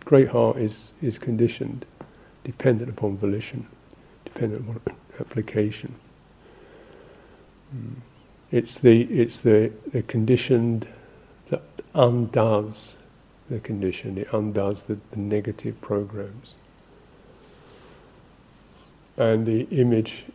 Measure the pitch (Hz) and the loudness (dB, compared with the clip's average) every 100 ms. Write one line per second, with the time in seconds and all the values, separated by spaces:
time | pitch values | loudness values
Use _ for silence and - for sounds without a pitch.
0 | - 143 135 120 113 131 110 - - - | 4 6 6 4 2 2 -4 -6 -16 -8
1 | 131 110 - 110 117 - - 123 - - | -6 -6 -4 0 0 0 -8 -10 -14 -20
2 | - - - - - - 135 113 123 107 | -20 -20 -20 -16 -14 -2 0 0 -2 -6
3 | 107 98 101 101 - 123 110 - - - | -6 -2 -2 -4 -6 -12 -14 -18 -20 -20
4 | - - - - 113 110 113 110 - - | -20 -20 -16 -6 -4 -4 -8 -10 -10 -12
5 | - - - 117 107 110 107 - - 127 | -14 -14 -8 -6 -4 -2 -2 -4 -12 -16
6 | - - _ _ - - - - - - | -20 -20 _ _ -20 -20 -20 -20 -20 -20
7 | - - - - - _ - 131 113 123 | -20 -20 -20 -20 -20 _ -18 -14 -14 -16
8 | 120 - - - _ 123 117 - 127 113 | -20 -20 -20 -20 _ -2 -2 4 8 8
9 | 120 170 117 - 123 107 110 - - 123 | 6 2 0 0 4 6 4 -2 -6 -6
10 | - 117 110 123 - 123 117 113 - - | -4 0 2 2 4 2 2 -2 -6 -16
11 | - - - - - - - - - 160 | -20 -20 -20 -20 -8 -8 -8 -20 -6 2
12 | 123 120 117 120 113 107 107 107 - - | 2 2 0 0 2 2 -2 -10 -16 -20
13 | - - _ _ - 120 - 104 98 - | -20 -20 _ _ -12 -10 -6 -4 -4 -4
14 | 113 95 104 110 107 101 98 101 - 107 | -8 -8 -4 -4 -2 -2 -2 -4 -6 -10
15 | - 113 101 104 104 104 113 113 - 101 | -8 -8 -2 -2 -4 -8 -10 -10 -4 -4
16 | 101 107 101 110 - - - _ _ - | -4 -8 -12 -14 -20 -20 -20 _ _ -20
17 | - - - - - - - - - - | -20 -20 -20 -20 -20 -20 -20 -20 -20 -20
18 | - - - - _ - - - - - | -20 -20 -20 -20 _ -20 -20 -20 -20 -20
19 | _ - 117 110 113 113 131 151 123 113 | _ 0 2 2 2 0 0 2 4 4
20 | 110 - - | 0 -6 -18